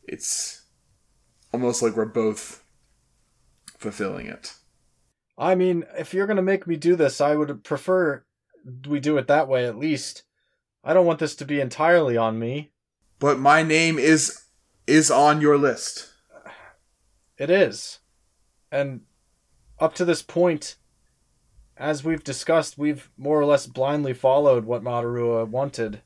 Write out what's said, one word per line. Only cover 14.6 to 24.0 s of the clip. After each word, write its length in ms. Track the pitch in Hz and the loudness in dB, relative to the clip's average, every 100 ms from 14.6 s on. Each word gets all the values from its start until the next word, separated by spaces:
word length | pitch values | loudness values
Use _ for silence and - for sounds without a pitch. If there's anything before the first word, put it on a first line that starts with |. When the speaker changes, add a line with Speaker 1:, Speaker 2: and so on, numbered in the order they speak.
| _ _ - | _ _ 2
Speaker 1:
is 240 | 151 151 | 4 4
on 300 | 131 147 151 | 4 4 4
your 160 | 147 143 | 4 4
list. 520 | 139 117 - - - _ _ - - - - _ _ _ _ _ _ _ | 2 -2 -8 -12 -18 _ _ -20 -20 -20 -20 _ _ _ _ _ _ _
Speaker 2:
It 120 | 143 | 0
is. 500 | 190 147 101 - - _ _ _ _ _ _ _ | 4 2 0 -14 -18 _ _ _ _ _ _ _
And 300 | 139 139 127 _ _ _ _ _ _ _ - | -4 -4 -8 _ _ _ _ _ _ _ -4
up 140 | 160 - | -4 0
to 100 | 175 | -2
this 160 | 160 | -2
point, 540 | - 170 175 156 - - _ _ _ _ _ _ _ _ _ _ | -2 0 0 0 -8 -18 _ _ _ _ _ _ _ _ _ _
as 260 | 139 151 | -6 -4
we've 200 | 151 156 | -4 -4
discussed, 540 | 147 127 - 165 151 - | -6 -10 0 0 0 -4
we've 320 | 147 143 - - | -4 -4 -10 -10
more 220 | 135 151 | -2 0
or 60 | 143 | 4
less 220 | 143 - | 2 0
blindly 460 | - 131 147 | -4 -2 0